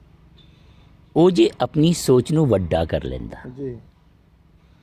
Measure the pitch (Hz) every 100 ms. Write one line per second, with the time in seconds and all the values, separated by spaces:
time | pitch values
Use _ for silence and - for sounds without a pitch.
0 | _ _ _ - _ _ _ - _ _
1 | _ 151 180 180 415 - 123 151 160 165
2 | - 127 123 151 143 98 85 85 85 85
3 | 65 64 57 - 131 127 135 113 - _
4 | _ _ _ _ _ _ _ _